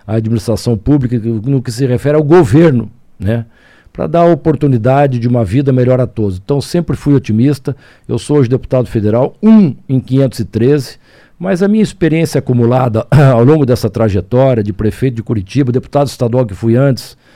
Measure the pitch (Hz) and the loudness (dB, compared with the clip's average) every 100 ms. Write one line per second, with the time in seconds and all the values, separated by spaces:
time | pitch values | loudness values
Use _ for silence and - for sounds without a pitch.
0 | - 113 110 113 110 107 - 113 - 147 | -6 -4 -2 -4 -2 -4 -2 -2 0 0
1 | 123 120 110 113 110 139 120 113 131 123 | 0 -4 -4 -4 -2 -2 -4 -4 -2 -2
2 | 139 151 147 175 139 135 165 127 104 - | 0 0 4 4 4 4 4 2 -4 -12
3 | _ - 98 117 113 _ _ _ _ - | _ -8 -4 -4 -6 _ _ _ _ -8
4 | 160 165 170 165 160 143 147 123 117 135 | -2 2 2 2 0 0 0 0 2 2
5 | 143 123 120 123 104 117 139 127 123 127 | 2 0 -2 0 0 0 0 2 2 0
6 | 123 - 104 92 - 143 - 175 165 143 | -2 -4 -4 -4 -4 -4 -2 -4 -4 -4
7 | 147 143 - 110 135 143 - 135 - _ | 0 0 2 0 0 0 -6 -10 -14 _
8 | - 120 - 147 123 127 - 131 117 117 | -8 -8 0 0 2 -2 -2 -2 -2 -2
9 | 104 113 135 - 214 220 180 - - 131 | 0 0 -2 0 4 4 4 -2 -4 -4
10 | - 131 131 - 101 110 120 147 127 - | -2 0 0 -2 -8 -2 0 0 -2 -14
11 | _ _ _ _ 175 185 202 220 214 - | _ _ _ _ -4 -2 0 0 0 0
12 | 160 160 160 147 - 123 117 127 127 110 | 0 0 0 -2 -2 0 2 2 0 -2
13 | - 139 139 120 123 156 131 120 113 101 | 0 4 4 4 4 4 2 0 -2 -2
14 | 110 98 92 123 135 120 101 95 107 - | 0 -2 -2 0 2 0 -4 -4 -4 -2
15 | 131 113 - 113 95 135 131 120 - 143 | -4 -4 -6 -6 -4 -2 -2 -2 -2 -2
16 | 139 - 120 123 120 95 117 117 139 123 | -2 -2 -2 0 -2 -4 0 2 2 0
17 | - - _ | -6 -20 _